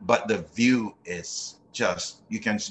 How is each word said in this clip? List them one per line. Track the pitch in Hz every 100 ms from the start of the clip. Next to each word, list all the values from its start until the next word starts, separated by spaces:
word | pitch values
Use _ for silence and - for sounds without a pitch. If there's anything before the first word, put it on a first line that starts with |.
but | 90 117 107
the | 104 82
view | - 120 127 110 -
is | - 87 - - - - _
just, | - 104 87 - - -
you | 110
can | 113 104 -